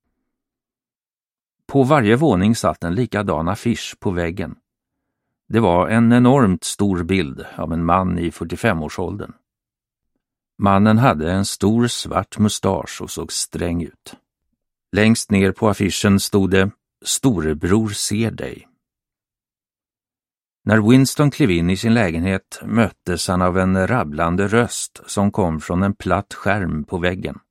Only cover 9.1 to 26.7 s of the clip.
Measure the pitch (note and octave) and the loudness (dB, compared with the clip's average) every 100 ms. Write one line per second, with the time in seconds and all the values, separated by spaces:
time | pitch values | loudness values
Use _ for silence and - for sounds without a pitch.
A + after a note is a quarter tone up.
9.1 | G2+ - - _ _ _ _ _ _ _ | -8 -12 -18 _ _ _ _ _ _ _
10.1 | _ _ _ _ - G2+ G2 G#2+ A2 C3 | _ _ _ _ -2 2 4 4 4 4
11.1 | D#2+ D#2 F#2+ G2 - G2 A2+ A#2+ - - | 2 0 -2 -2 -2 0 2 0 -2 -6
12.1 | - G2 - G#2+ - G#2 F2 - - F#2+ | -4 -4 -2 -2 0 -2 -2 -4 -12 -12
13.1 | - D#2+ - - E2 F2 E2+ D2+ - - | -10 -8 -8 -8 -6 -4 -4 -6 -12 -20
14.1 | - _ _ _ _ _ _ _ F#2+ G#2+ | -20 _ _ _ _ _ _ _ 2 2
15.1 | A2+ - G2 F#2+ F#2+ A2 G2 G2 - G#2 | 2 2 2 2 2 0 0 -2 0 2
16.1 | G2 - G#2 F#2+ F#2+ G2 - _ _ - | 2 2 0 2 2 0 -2 _ _ -6
17.1 | - C#3 G2 D#2 D2+ F2 G#2 A2 G2+ - | -2 0 0 -2 -2 0 0 0 -4 -4
18.1 | G#2 A2 - C2 - - _ _ _ _ | -2 -4 -6 -10 -14 -20 _ _ _ _
19.1 | _ _ _ _ _ _ _ _ _ _ | _ _ _ _ _ _ _ _ _ _
20.1 | _ _ _ _ _ - A2 G#2+ B2+ C3+ | _ _ _ _ _ 0 2 6 6 4
21.1 | - D3 - C#3 E2+ E2+ F#2+ A2+ A#2 G2 | 2 0 2 2 2 0 0 0 2 0
22.1 | E2 F2+ F#2+ - - - A2 G2+ - - | -2 -2 -4 -6 -16 -4 0 0 -2 -6
23.1 | F2 - F2+ F2+ F2+ F#2 F#2+ F#2 B2 E2 | -4 -2 0 0 2 0 0 0 0 -2
24.1 | D2 E2+ F2+ G2 A2+ A#2+ - - - - | -2 -2 0 0 2 0 -4 -12 -14 -8
25.1 | - G2+ G#2+ F2+ D#2+ - F2+ G2 G2+ F#2 | -2 0 0 -2 -2 -4 0 0 -2 -2
26.1 | F2+ - - G2+ G2+ F2 | -2 -4 -6 -4 -2 -2